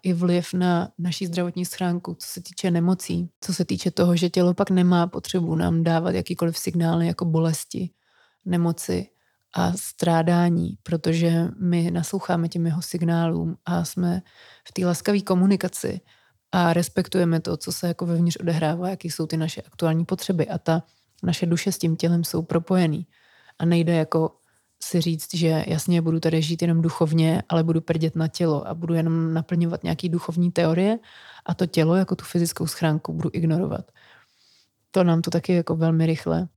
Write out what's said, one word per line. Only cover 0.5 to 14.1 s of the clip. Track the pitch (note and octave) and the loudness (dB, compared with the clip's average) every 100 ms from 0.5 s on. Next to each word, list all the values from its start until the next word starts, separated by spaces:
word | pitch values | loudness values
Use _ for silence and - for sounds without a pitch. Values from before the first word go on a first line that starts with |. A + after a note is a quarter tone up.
na | F#3 F3+ E3+ F3+ - | 0 2 2 -2 -4
naši | F3 D#3+ F3+ | -4 -4 -4
zdravotní | F3 F3 F3 | -4 -4 -4
schránku, | F3+ - F3+ F3 F3 | -6 -4 -2 -2 -6
co | E3 - | -12 -12
se | - | -14
týče | - - F#3 | -14 -4 0
nemocí, | E3+ F3 F#3 - E3+ F3 - | 2 2 0 -2 -4 -6 -8
co | - | -6
se | F3+ | -4
týče | F3 F#3 F3+ | -2 -2 -2
toho, | - F3 F3 | 2 2 4
že | F3 | 2
tělo | F3+ F3+ | 2 2
pak | F3+ G3+ | 2 2
nemá | F#3 F3+ F3 E3+ | 4 4 4 2
potřebu | - - F3+ E3 | -4 -4 -2 0
nám | D#3+ F3 E3 | 0 2 2
dávat | E3 E3 F3 | 2 2 0
jakýkoliv | - - F3 E3+ E3 | -2 -4 -2 -2 -2
signály | - E3+ E3 E3 E3+ | -4 0 0 2 0
jako | E3+ | 0
bolesti, | E3+ D#3+ E3 D#3+ - - F3+ _ _ _ _ _ | 0 2 2 0 -4 -8 -8 _ _ _ _ _
nemoci | F#3 F3 E3+ E3+ - F3+ F#3+ _ _ _ _ | -4 0 0 0 -4 -4 -4 _ _ _ _
a | F3+ F3 | -2 0
strádání, | F#3 - - F3 E3 E3 F3 F3 E3+ F3 G3 | -2 -6 -4 0 2 4 4 4 2 -2 -6
protože | - E3 E3 E3 E3 E3 E3+ - | -6 -4 0 0 2 2 0 -2
my | F3+ F3 E3+ | 0 0 0
nasloucháme | F3 D#3+ G3 - E3+ E3 | -2 -4 -4 -2 -2 -2
těm | F3 E3+ | -2 -2
jeho | D#3+ | -2
signálům | - F3 E3+ E3+ E3 E3 E3 - | -4 -2 0 2 0 0 -4 -6
a | - F3 | -4 -2
jsme | E3+ - F3 | -2 -2 -2